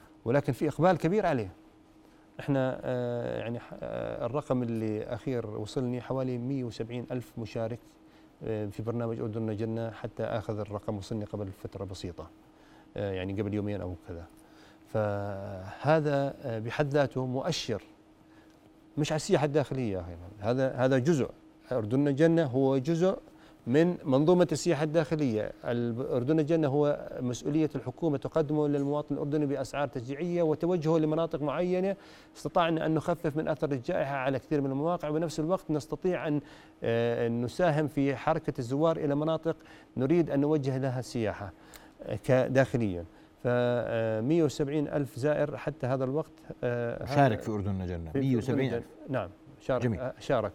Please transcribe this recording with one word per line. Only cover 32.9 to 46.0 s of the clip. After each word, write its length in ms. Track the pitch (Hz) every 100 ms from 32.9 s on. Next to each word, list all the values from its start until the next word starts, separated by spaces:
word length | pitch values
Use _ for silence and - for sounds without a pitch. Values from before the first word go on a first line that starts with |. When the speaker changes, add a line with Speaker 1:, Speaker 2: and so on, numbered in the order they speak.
Speaker 1:
نخفف 420 | 156 - 165 160 147
من 120 | 156
أثر 240 | 151 147
الجائحة 420 | 139 - - 135 139
على 220 | 131 131
كثير 220 | - 147
من 100 | 135
المواقع، 380 | 135 160 175 151
وبنفس 320 | 156 170 160
الوقت 300 | 156 185 -
نستطيع 580 | 151 - 147 185 156 151
أن، 120 | 147 - - - -
آه، 440 | 113 117 120 120 117
أن 160 | 117
نساهم 460 | 120 - 180 147 147
في 280 | 143 139 123
حركة 360 | - 160 156 143
الزوار 380 | 120 139 165 160
إلى 180 | 143
مناطق 420 | 143 156 160 165 156 - - - 123
نريد 340 | 135 175 151
أن 100 | 139
نوجه 380 | 147 156 135 131
لها 200 | 131 127
السياحة، 540 | 120 123 104 98 98 - - - - -
آه، 160 | - -
كداخليًا. 800 | - 127 123 131 127 123 107 87 85 - - -
ف، 40 | 123
آه، 760 | 123 123 120 110 117 113 110
مية 240 | 120 170
وسبعين 440 | 151 - 139 151 143
ألف 300 | 156 131 117
زائر 380 | 147 147 147 113
حتى 300 | 156 143 123
هذا 180 | 131